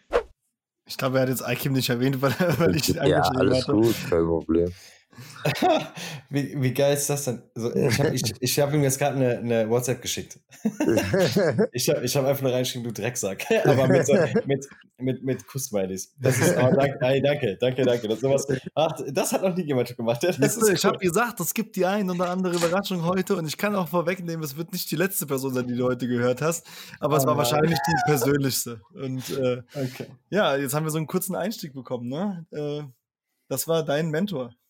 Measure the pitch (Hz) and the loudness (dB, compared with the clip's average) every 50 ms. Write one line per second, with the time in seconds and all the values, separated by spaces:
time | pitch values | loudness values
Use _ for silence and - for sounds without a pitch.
0 | _ _ - - - - _ _ _ _ _ _ _ _ _ _ _ - - - | _ _ -2 -2 -2 -2 _ _ _ _ _ _ _ _ _ _ _ -14 -8 -4
1 | 135 135 127 131 131 127 127 113 - 117 123 - - 143 135 131 117 - 123 120 | -4 0 2 2 2 0 -2 -4 -2 -4 -4 -2 0 0 0 0 2 0 0 2
2 | 127 135 139 127 139 135 117 - 185 175 143 117 170 190 180 156 - - - 165 | 2 0 0 2 0 0 2 2 2 0 2 2 2 2 2 2 0 0 0 2
3 | 143 - 87 78 82 92 123 131 - - 127 131 127 - - 107 113 117 104 - | 2 4 4 4 4 2 2 2 2 2 2 2 0 2 2 4 4 4 2 0
4 | - - 87 85 85 82 82 80 73 78 80 82 85 90 90 - - - - _ | -2 0 2 2 2 2 0 -2 0 0 2 2 2 0 -4 -10 -18 -20 -20 _
5 | _ _ - - 127 - - - - 147 139 - - 370 320 269 - - - - | _ _ -20 -20 -20 -20 -18 -4 -4 -4 0 2 2 2 2 2 0 -6 -12 -14
6 | - - 160 135 - _ 139 143 139 - - 143 127 131 123 135 139 143 143 143 | -12 -12 -12 -14 -14 _ -4 -4 -4 -4 -4 -2 -2 0 2 2 2 2 2 2
7 | - - 147 139 - 131 117 117 - _ _ 113 110 120 - 131 131 135 113 - | 0 -2 -2 -2 -2 -4 -6 -6 -10 _ _ -6 -6 -2 0 2 2 2 2 2
8 | 143 160 139 127 - 107 - - 127 123 - 147 143 139 147 151 139 135 131 - | 2 0 0 -2 -4 -4 -4 -2 -2 0 2 2 2 2 2 2 2 2 2 2
9 | 143 143 - 139 131 123 120 101 117 120 117 117 110 107 117 123 123 131 120 120 | 0 0 2 2 2 2 2 0 0 0 2 2 2 2 2 0 2 0 -4 -4
10 | - - - 95 90 - - - _ _ - - - 220 - - - - 113 - | -4 -6 -6 -6 -8 -10 -16 -20 _ _ -20 -4 -4 -4 -2 0 2 2 2 2
11 | - 95 101 190 180 147 - 202 185 156 117 123 220 - - 123 - - 147 - | 2 2 2 2 2 2 2 2 2 2 2 0 -2 0 -2 -2 0 0 0 0
12 | 113 120 - 143 131 135 143 139 135 131 123 127 127 123 - 127 117 120 110 104 | 0 0 0 0 2 2 0 0 0 0 0 0 0 -2 -4 -6 -8 -6 -6 -4
13 | 101 120 123 - - 95 98 - - - 226 220 - - 139 123 131 131 185 170 | -4 -4 -4 -4 -4 -4 -4 -6 -2 0 0 4 4 4 4 4 4 4 4 4
14 | 143 - 143 190 160 - - 226 - 131 139 139 - - - - - _ _ _ | 4 4 4 4 4 2 0 -2 0 0 -2 -4 -4 -12 -20 -20 -20 _ _ _
15 | 127 131 123 90 113 135 127 - - - - 135 123 - 107 98 95 92 95 92 | -4 -4 -4 -4 -4 -4 -6 -6 -8 -10 -8 -8 -8 -4 -2 -2 -2 -2 -4 -8
16 | - - _ - 131 135 131 135 160 175 175 - 123 131 135 135 135 139 135 - | -10 -14 _ -2 0 2 2 4 4 4 4 4 4 4 4 4 2 2 0 0
17 | 123 127 139 139 139 139 147 143 131 107 92 - 120 131 127 139 131 123 120 117 | 0 2 2 2 2 2 2 2 0 -2 0 0 0 0 2 2 2 2 2 0
18 | 104 104 113 110 131 135 139 135 139 - 131 131 - - - 143 156 165 139 - | 0 -2 -2 0 2 2 2 2 0 -2 -4 -4 -6 -4 -2 0 0 0 -2 -6
19 | - - 139 185 - - - - - 196 165 180 175 147 139 123 120 - 127 - | -8 -4 -2 -2 -2 0 -2 0 0 0 0 -2 -2 0 0 0 0 -2 -4 -4
20 | 117 113 120 127 170 175 170 127 - 208 - 226 220 214 185 - - 214 202 - | -2 -2 0 2 0 0 2 2 0 0 2 4 4 4 4 4 2 0 0 2
21 | 190 180 156 214 240 240 - - 170 - - 226 214 - - 185 180 180 196 214 | -2 0 2 2 0 0 -2 -6 -6 -4 -2 -4 -4 -4 -2 0 0 0 0 0
22 | 202 185 180 175 185 175 180 185 185 185 175 175 170 165 175 196 190 - 190 175 | -2 -2 -2 -2 -2 -2 -2 -2 -2 0 0 2 2 2 2 0 0 -2 -4 -2
23 | 160 170 185 190 180 - 202 175 165 151 - - - 208 208 196 180 143 165 175 | 0 0 0 0 0 0 0 -2 -2 -4 -4 -2 -2 0 0 -2 -2 0 0 0
24 | 160 165 185 190 175 170 165 165 156 139 135 151 170 - - 175 - - 160 147 | 0 0 -2 -4 -6 -6 -6 -6 -6 -8 -6 -8 -8 -8 -6 -8 -6 -4 0 0
25 | 180 196 - - 165 135 139 131 131 135 127 127 120 120 123 120 127 127 127 120 | 0 0 0 -4 -4 -2 -2 -2 -2 -2 -2 -2 -2 -2 -2 0 0 0 0 0
26 | 131 120 123 120 120 123 127 123 147 160 170 - - - - - - - - - | -2 -2 0 2 2 2 2 2 0 -2 -2 -2 -8 -14 -20 -18 -18 -20 -8 -4
27 | - 143 147 151 135 147 151 143 - 120 151 151 156 165 165 - - 165 165 - | 0 2 4 4 4 4 4 2 2 2 2 2 2 2 2 0 0 0 0 2
28 | - 147 151 131 120 135 143 143 139 135 117 - - - 117 107 - _ _ - | 2 2 2 4 4 2 2 2 0 0 -2 -2 -4 -6 -10 -14 -16 _ _ -10
29 | 135 131 131 127 120 - 139 139 131 127 123 127 120 _ - 147 131 127 - - | -8 -6 -6 -8 -8 -6 -4 0 0 0 0 -2 -6 _ -6 -6 -6 -6 -6 -10
30 | 127 - - _ _ _ 160 202 202 156 139 139 143 131 139 151 160 156 151 160 | -14 -14 -14 _ _ _ -2 0 2 2 0 0 -2 -2 -2 -2 -2 -2 -2 -4
31 | 156 - - 185 180 190 180 92 - 208 226 - - 151 127 135 120 - 131 120 | -4 -2 -4 -4 -4 -4 -4 -4 -4 -6 -6 -8 -12 -14 -14 -14 -10 -8 -8 -8
32 | 120 120 135 156 196 208 190 165 160 _ - 151 147 147 147 147 147 139 123 _ | -6 -6 -6 -4 -4 -6 -6 -8 -14 _ -10 -8 -8 -6 -8 -8 -10 -14 -18 _
33 | _ _ _ _ _ _ _ _ _ _ 135 131 - 165 170 165 151 151 143 147 | _ _ _ _ _ _ _ _ _ _ -6 -6 -2 0 0 0 0 0 -2 0
34 | 165 165 151 160 202 208 180 135 123 117 - _ _ | 0 0 0 -2 -2 -2 -4 -6 -8 -8 -12 _ _